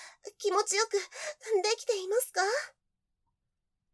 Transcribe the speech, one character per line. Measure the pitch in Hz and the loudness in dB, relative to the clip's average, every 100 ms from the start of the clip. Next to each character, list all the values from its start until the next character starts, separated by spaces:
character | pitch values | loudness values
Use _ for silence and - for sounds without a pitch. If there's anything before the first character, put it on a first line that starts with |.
| - - - - | -18 -18 -20 -4
気 | 403 | 0
持 | 392 | 2
ち | 403 392 | 2 2
よ | 440 | 2
く | |
で | 403 - - 622 587 440 427 403 453 | 0 -2 -8 -10 -8 0 2 2 0
き | |
て | - 403 | 0 -2
い | 370 | 0
ま | 440 | 0
す | - | 0
か？ | 370 381 523 - - _ _ _ _ _ _ _ _ _ _ _ | 0 0 0 -4 -14 _ _ _ _ _ _ _ _ _ _ _